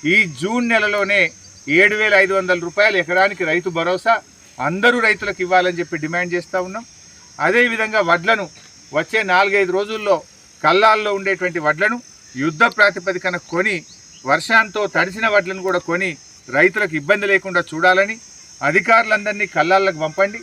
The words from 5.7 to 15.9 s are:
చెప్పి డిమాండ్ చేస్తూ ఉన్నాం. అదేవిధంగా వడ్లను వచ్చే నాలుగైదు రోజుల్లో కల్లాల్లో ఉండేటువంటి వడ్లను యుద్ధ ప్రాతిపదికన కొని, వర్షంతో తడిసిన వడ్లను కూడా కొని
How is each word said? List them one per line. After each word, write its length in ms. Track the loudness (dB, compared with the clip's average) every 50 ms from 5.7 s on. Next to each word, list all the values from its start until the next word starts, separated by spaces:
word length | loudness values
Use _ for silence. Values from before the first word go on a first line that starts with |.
| -2 -4
చెప్పి 180 | -6 -6 -6
డిమాండ్ 360 | -8 -6 -4 -4 -4 -4 -4 -4
చేస్తూ 300 | -6 -6 -4 -6 -6 -6
ఉన్నాం. 220 | -6 -10 -14 -14 -16 -20 -20 -20 -20 -20 -20 -20 -20 -8 -4
అదేవిధంగా 640 | -2 0 2 2 2 2 0 -4 -4 0 0 0
వడ్లను 480 | 2 2 2 2 2 0 0 0 -2 -10 -12 -20 -20 -20 -20 -20 -20 -6 -4
వచ్చే 300 | -4 -4 -2 -4 -4 0
నాలుగైదు 480 | 2 2 2 2 2 2 0 0 0
రోజుల్లో 520 | -2 -4 -4 -4 -6 -6 0 -2 -2 -2 -2 -14 -20 -20 -20 -20 -14 -2 0
కల్లాల్లో 500 | 2 4 6 6 4 4 4 0 -2 -4
ఉండేటువంటి 460 | -2 -2 -4 -2 -2 -4 -4 -4 -2
వడ్లను 420 | 0 0 0 0 0 -2 -2 -4 -10 -18 -20 -20 -20 -16 -8
యుద్ధ 280 | -4 -4 -4 2 2 2
ప్రాతిపదికన 720 | 2 4 4 2 4 2 -2 -6 -4 -6 -2 -4 -4 -4
కొని, 480 | -4 -8 -4 -4 -2 -2 -2 -2 -4 -8 -14 -20 -20 -20 -20 -20 -12 -2
వర్షంతో 600 | 0 0 0 0 2 2 2 2 2 -2 -4 -4
తడిసిన 400 | -2 0 -2 -2 -2 -4 -2 -2
వడ్లను 340 | 2 2 2 0 0 -8 -6
కూడా 180 | -4 -2 -2 -2
కొని 380 | -2 -2